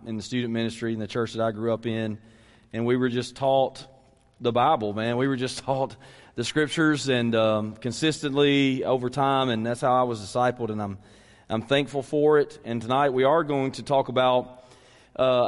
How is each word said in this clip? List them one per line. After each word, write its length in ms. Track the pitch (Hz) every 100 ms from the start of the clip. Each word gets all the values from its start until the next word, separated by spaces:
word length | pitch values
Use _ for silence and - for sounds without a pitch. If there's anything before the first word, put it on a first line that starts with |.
| 113
in 120 | 110
the 40 |
student 320 | 101 123 120
ministry 400 | 113 113 113 117
in 60 | 110
the 80 | 104
church 260 | 123 113
that 100 | 113
I 60 | 113
grew 240 | 104 117
up 140 | 110 117
in. 320 | 113 110 104 - - - - _
And 140 | 113 120
we 100 | 127
were 140 | 127
just 260 | 117 - -
taught 480 | 135 135 131 - - - _ _ _ -
the 120 | 120
Bible, 420 | 117 131 156 107
man. 240 | 101 113 120
We 100 | 139
were 80 | 131
just 220 | 127 -
<laughs> 60 |
taught 320 | - 135 135 - - - - -
the 80 |
scriptures 640 | 117 156 151 - 156 147 131
and, 240 | 127 117
um, 420 | 113 110 107 107 101
consistently 1080 | 123 110 156 151 147 135 143 139 135 131
over 260 | - 127 123
time, 400 | 135 135 135 131
and 160 | 113 117
that's 160 | 120
how 140 | 139 127
I 80 |
was 160 | 127 113
discipled, 500 | 98 123 123 120 113
and 100 | 107
I'm, 200 | 101 95 - - - - -
I'm 140 | 110
thankful 400 | 110 143 139 143
for 340 | 127 151 151 151
it. 220 | 143 - 110
And 180 | 117
tonight 260 | 110 131 143
we 140 | 127
are 200 | 131 160
going 280 | 151 143 135
to 100 | 131
talk 280 | 113 139 131
about, 540 | 123 127 127 123 - - - - - _ -
uh, 320 | 131 123